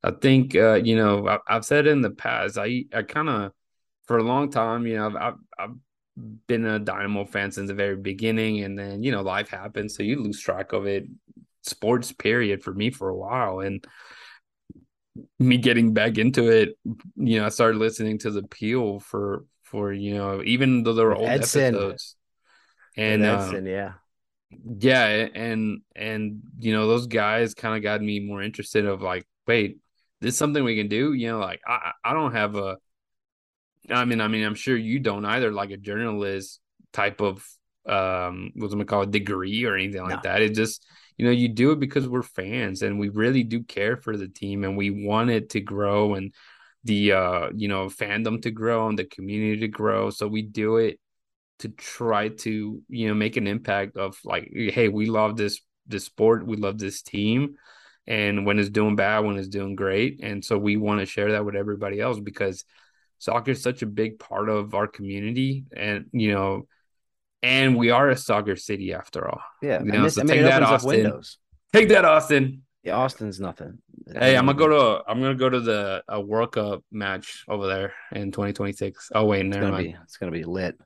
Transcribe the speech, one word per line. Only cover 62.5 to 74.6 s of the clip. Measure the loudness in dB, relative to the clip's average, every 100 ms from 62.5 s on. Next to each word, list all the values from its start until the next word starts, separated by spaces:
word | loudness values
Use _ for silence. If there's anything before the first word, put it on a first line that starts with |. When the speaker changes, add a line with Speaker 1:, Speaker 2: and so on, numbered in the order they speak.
| -4 -14 _ _ _ _ _
Speaker 1:
soccer | -4 -2 -2
is | -2
such | -2 -4
a | -6
big | -2 -4 -4
part | -8 -4 -2
of | -2 -2
our | -4 -4
community, | -6 -10 -6 -6 -2 -2 -2 -8
and, | -8 -4 -4 -4
you | 0 2
know, | 2 0 -2 -8 _ _ _ _ _ _ _
and | 2 4 4 4
we | 6
are | 6 4
a | 2
soccer | 2 0 0 -4
city | -4 -6 -4
after | -8 -8 -8 -6
all. | -6 -10 _
Speaker 2:
Yeah, | -2 -2
Speaker 1:
You | 2
Speaker 2:
I | 4
Speaker 1:
know, |
Speaker 2:
miss-, | 4 2
Speaker 1:
so |
Speaker 2:
I |
mean, | 4
Speaker 1:
take | 6
Speaker 2:
it |
Speaker 1:
that, | 8 8
Speaker 2:
opens | 6
up |
Speaker 1:
Austin. | 4 4 4
Speaker 2:
windows. | 2 -2 -12 -20 _ _ _
Speaker 1:
Take | 6 8
that, | 8
Austin. | 8 6 6 4 4 -2 _ _
Speaker 2:
Yeah, | -4 0
Austin's | 0 -2 -8 -6
nothing. | -8 -8 -14 -16 _ -20 -12
Speaker 1:
Hey, | 2 6 6
I'm | 6
gonna |
go | 6